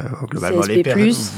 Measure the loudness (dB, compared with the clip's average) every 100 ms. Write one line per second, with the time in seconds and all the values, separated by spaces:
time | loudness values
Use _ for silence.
0 | -8 -8 -8 -6 -2 0 2 2 2 4
1 | 4 2 -4